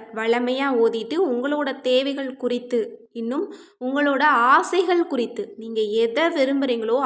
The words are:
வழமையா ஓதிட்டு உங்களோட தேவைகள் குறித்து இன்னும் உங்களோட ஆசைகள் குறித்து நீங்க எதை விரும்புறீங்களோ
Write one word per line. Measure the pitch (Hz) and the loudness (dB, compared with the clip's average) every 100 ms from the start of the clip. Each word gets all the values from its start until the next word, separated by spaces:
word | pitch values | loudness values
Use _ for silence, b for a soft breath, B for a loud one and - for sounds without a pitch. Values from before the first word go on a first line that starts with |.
| - | -8
வழமையா | 214 226 240 240 262 277 240 | -4 0 2 2 0 0 2
ஓதிட்டு | 226 226 220 311 | 2 2 -4 0
உங்களோட | 359 240 269 294 269 262 | 0 0 -2 -2 -2 -2
தேவைகள் | 254 254 269 277 269 262 | 0 2 2 -4 -6 -6
குறித்து | 247 240 247 240 214 - - 233 | -4 -4 -2 -4 -4 -8 -16 -8
இன்னும் | 226 277 403 B B B | -6 -4 -6 B B B
உங்களோட | 254 277 285 269 302 254 240 | -4 0 0 2 2 4 6
ஆசைகள் | 302 370 359 359 349 339 | 4 4 0 2 2 0
குறித்து | 269 226 - 202 - | -2 -2 -4 -10 -10
நீங்க | 226 220 214 220 | -6 -2 0 2
எதை | 233 233 330 | 2 2 0
விரும்புறீங்களோ | 330 262 277 269 233 220 254 | 2 2 2 0 -2 0 0